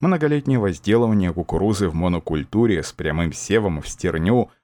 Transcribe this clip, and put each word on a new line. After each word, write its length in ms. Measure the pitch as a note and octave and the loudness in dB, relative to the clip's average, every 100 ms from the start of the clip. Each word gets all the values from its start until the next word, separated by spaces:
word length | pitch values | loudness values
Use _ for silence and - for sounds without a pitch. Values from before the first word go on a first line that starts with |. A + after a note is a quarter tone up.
многолетнее 580 | E3+ F3 D3+ D3 C#3 B2+ | 0 2 0 0 0 0
возделывание 760 | G2+ E2+ G2+ A2+ A#2 G#2+ F2+ | 0 -2 0 2 4 2 2
кукурузы 540 | E2 E2+ E2 G2+ G2 F#2+ | -2 -4 0 0 0 0
в 60 | |
монокультуре 880 | D#2+ F2+ F2 - D#2 C#2 G#2+ A#2 F2 | 0 0 -2 -2 -4 -2 0 2 2
с 100 | D2 | -4
прямым 400 | - D#2 D#2 E2+ | -6 -4 -2 -2
севом 480 | D#2 - G#2 G#2 D2+ | -4 0 0 2 -2
в 60 | - | -8
стерню 640 | - F#2 E2 E2+ A#2+ - _ | -6 -4 -2 2 2 0 _